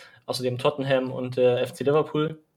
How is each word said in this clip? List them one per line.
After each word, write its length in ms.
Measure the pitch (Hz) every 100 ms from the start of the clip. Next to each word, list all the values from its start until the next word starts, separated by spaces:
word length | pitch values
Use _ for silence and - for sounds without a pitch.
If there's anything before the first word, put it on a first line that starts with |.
| - - -
außerdem 320 | 123 127 123
Tottenham 520 | 147 - 135 135 131
und 260 | 123 127 127
der 240 | 123 123
F 120 | 120
C 100 | -
Liverpool, 560 | 127 151 151 151 151 156 _